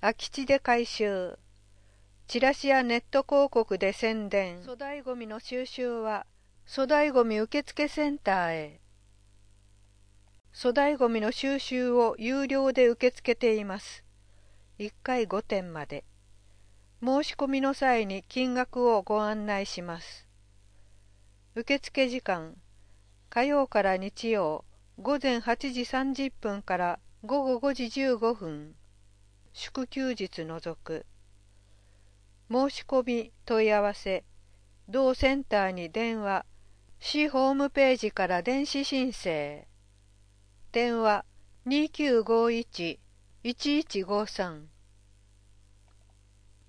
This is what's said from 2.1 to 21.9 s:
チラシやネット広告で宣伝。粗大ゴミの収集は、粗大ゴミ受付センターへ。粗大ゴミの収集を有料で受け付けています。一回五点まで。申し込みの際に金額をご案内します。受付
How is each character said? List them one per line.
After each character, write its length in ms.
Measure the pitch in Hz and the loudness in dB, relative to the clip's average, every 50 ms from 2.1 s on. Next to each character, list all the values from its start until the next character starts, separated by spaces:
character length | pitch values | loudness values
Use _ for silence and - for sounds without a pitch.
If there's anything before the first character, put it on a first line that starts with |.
| - _ - | -20 _ -14
チ 140 | - - 240 | -6 0 4
ラ 120 | 262 269 285 | 4 4 4
シ 140 | - - 277 | 2 2 4
や 140 | 269 262 247 | 4 4 4
ネ 140 | 240 233 | 2 0
ッ 80 | 240 - - | -2 -2 0
ト 140 | - 269 269 | 0 0 2
広 280 | - 285 277 277 269 | 4 4 4 4 4
告 280 | - 233 220 - 202 180 | 4 2 2 2 0 0
で 140 | 202 190 202 | 0 0 0
宣 360 | - 240 220 220 220 208 202 | 0 -2 -2 0 -2 -4 0
伝。 340 | 202 196 190 180 175 175 175 | 0 0 0 0 -6 -12 -14
粗 120 | 262 247 | -14 -12
大 260 | 233 277 277 285 294 247 | -10 -10 -10 -10 -8 -8
ゴ 120 | 254 254 | -8 -8
ミ 140 | 240 233 214 | -8 -8 -10
の 100 | 214 240 | -12 -12
収 260 | - - 247 254 254 | -10 -6 -6 -6 -6
集 240 | - - - 247 240 | -6 -6 -6 -4 -4
は、 380 | 233 226 220 220 214 196 - - _ - _ _ _ - - | -4 -4 -4 -4 -4 -4 -6 -10 _ -20 _ _ _ -20 -20
粗 220 | - - 269 269 254 | -10 -2 -2 2 4
大 240 | 302 294 302 294 262 | 4 4 4 6 6
ゴ 100 | 254 233 | 4 4
ミ 160 | 226 214 214 | 4 4 0
受 240 | 220 - - 285 285 | -2 0 -2 -4 -4
付 240 | - - - 294 | -4 -2 -2 -2
セ 240 | 294 - 311 302 294 | -2 0 -2 -2 0
ン 80 | 285 294 | -2 -2
タ 280 | - 202 190 185 175 | 0 0 2 2 0
ー 60 | 165 165 | 0 -2
へ。 260 | 160 151 147 151 - _ - - - _ _ _ _ _ _ _ - - - - _ _ - - - - - _ _ - - _ - _ _ _ - _ - - | -4 -6 -10 -12 -20 _ -20 -20 -20 _ _ _ _ _ _ _ -20 -20 -20 -20 _ _ -20 -20 -20 -20 -20 _ _ -20 -20 _ -20 _ _ _ -20 _ -20 -14
粗 200 | - - 247 233 | -2 0 0 2
大 240 | 285 277 294 302 | 4 4 4 4
ゴ 120 | 254 254 233 | 2 2 2
ミ 120 | 226 220 | 2 0
の 100 | 214 220 | 0 -2
収 300 | - - - 269 277 269 | -2 -2 -2 -2 -2 -2
集 320 | - - 254 254 247 247 240 | -4 -4 -4 -2 0 2 4
を 240 | 240 233 226 - - | 4 4 4 2 -2
有 300 | 214 240 262 277 277 262 | -4 -2 -2 -2 -2 0
料 240 | 277 269 269 269 254 | 0 2 2 2 4
で 160 | 262 247 233 | 6 6 6
受 220 | 233 - 254 247 - | 6 4 2 0 0
け 20 | |
付 200 | - - 254 233 | 0 -2 -2 0
け 40 | - | 2
て 140 | 254 226 220 | 2 2 2
い 100 | 214 208 | 2 -2
ま 140 | 196 185 202 | -6 -8 -10
す。 260 | - - - - - - - - - - - - - - - - - _ - | -10 -14 -18 -20 -20 -20 -20 -20 -20 -20 -20 -20 -20 -20 -20 -20 -20 _ -14
一 160 | - 208 214 - - - | -12 -12 -12 -12 -10 -4
回 220 | - 254 247 226 | -2 0 0 0
五 140 | 175 185 208 | 0 -2 -4
点 320 | - - 220 190 180 175 160 | -2 -2 -2 -2 -2 -4 -10
ま 140 | 156 143 | -10 -10
で。 180 | - 143 143 - - - - _ _ - - _ - - - - - - - _ - _ - 233 | -10 -10 -12 -14 -16 -20 -20 _ _ -20 -20 _ -20 -20 -20 -20 -20 -20 -20 _ -20 _ -6 -2
申 200 | 254 262 285 302 | 0 2 2 0
し 100 | - - | -2 -4
込 140 | - 285 269 | -4 -2 0
み 120 | 269 269 | 0 0
の 140 | 269 269 277 | 0 0 0
際 320 | - 277 262 247 226 214 | 2 2 2 2 2 0
に 160 | 196 190 196 - | -2 -6 -8 -10
金 320 | - - 254 254 254 247 | -6 -4 -2 -2 0 0
額 340 | 247 254 - - 254 247 240 | -2 -2 -2 -2 2 4 4
を 140 | 226 202 185 | 4 4 2
ご 200 | - 214 214 214 | 0 0 0 0
案 220 | 214 214 214 208 | -2 -4 -4 -4
内 220 | 214 202 196 196 | -4 -2 -2 -4
し 160 | - - 185 175 | -6 -8 -10 -10
ま 180 | 175 165 165 | -10 -12 -12
す。 280 | - - - - - - _ _ - _ _ - _ - _ - - - - - - - - _ - - _ _ _ _ - | -14 -16 -20 -20 -20 -20 _ _ -20 _ _ -20 _ -20 _ -20 -20 -20 -20 -20 -20 -20 -20 _ -20 -20 _ _ _ _ -8
受 220 | 226 233 - 277 277 | -8 -2 0 0 0
付 300 | - - | -2 -4